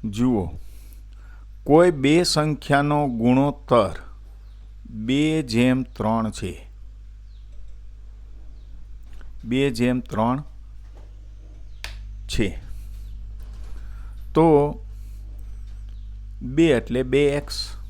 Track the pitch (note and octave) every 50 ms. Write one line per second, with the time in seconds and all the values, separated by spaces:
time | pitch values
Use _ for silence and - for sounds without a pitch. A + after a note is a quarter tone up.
0 | - A2 G2 G#2+ B2 B2+ B2 G#2 F2+ D#2+ - - - - - - - - - -
1 | - - - - - - - - - - - - - - C#3+ D#3+ F3 F3+ E3 C#3
2 | C3 C#3 D3+ E3+ F3+ - - D#3 D3+ D#3 D3+ C3+ - - D3+ C#3 C#3+ D3 D3 D3
3 | D3 C#3 A#2+ A2+ A2+ A#2+ B2+ C3 C#3 D3 C#3+ - - - B2+ A#2+ G#2 F#2 D#2+ -
4 | - - - - - - - - - - - - - - - - - - A#2 A2
5 | A2 A#2 C3 C#3+ D3+ D#3 D#3 D#3+ D3 B2 A2 A#2 B2 B2+ B2+ C3 B2+ - - -
6 | A2 G#2+ A2+ A2+ A2+ A2 G#2 - - F#2 D#2 - - - - - - - - -
7 | - - - - - - - - - - - - - - - - - - - -
8 | - - - - - - - - - - - - - - - - - - - -
9 | - - - - - - - - - A2+ A#2+ C3 C#3 C#3 A#2+ A2+ A#2+ B2 B2+ B2+
10 | A#2+ - - G#2+ A2 A#2 B2+ C#3 D3 - - - - - - - - - - -
11 | - - - - - - - - - - - - - - - - - - - -
12 | - - - - - - - - G#3+ G3 - - - - - - - - - -
13 | - - - - - - - - - - - - - - - - - - - -
14 | - - - - - - - D#3 D#3+ E3 D#3 C#3+ D3 D3 - - - - - -
15 | - - - - - - - - - - - - - - - - - - - -
16 | - - - - - - - - - A#2+ C3 D3+ E3 E3 C#3 A#2 A2 - A#2 B2+
17 | C3 B2+ C3 C#3 D3 C#3+ C#3+ D3 C#3 - - - - - - - -